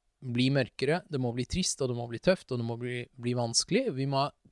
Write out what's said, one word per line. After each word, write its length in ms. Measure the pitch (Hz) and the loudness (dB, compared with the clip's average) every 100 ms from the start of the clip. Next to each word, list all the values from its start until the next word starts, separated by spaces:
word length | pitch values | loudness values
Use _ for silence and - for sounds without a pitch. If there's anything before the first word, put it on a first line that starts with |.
| _ _ | _ _
bli 260 | 131 120 131 | -4 2 4
mørkere, 480 | 139 120 - 131 175 - | 4 0 0 0 0 -2
det 100 | 143 | -2
må 140 | 123 120 | -2 -2
bli 100 | 123 | -2
trist, 320 | 170 - - | 0 -2 0
og 80 | 127 | -2
det 80 | 120 | -2
må 80 | 120 | -6
bli 120 | 113 | 0
tøft, 280 | 175 190 - | 2 2 0
og 80 | 123 | -4
det 60 | 117 | -2
må 100 | 117 | -4
bli, 220 | 123 123 120 123 | -6 -6 -8 -6
bli 140 | 120 123 | -2 0
vanskelig. 520 | 117 117 - 220 254 131 | 0 0 2 0 0 -2
Vi 100 | 139 | 0
må 140 | 139 | 0
ha 80 | 143 _ - | -2 _ -16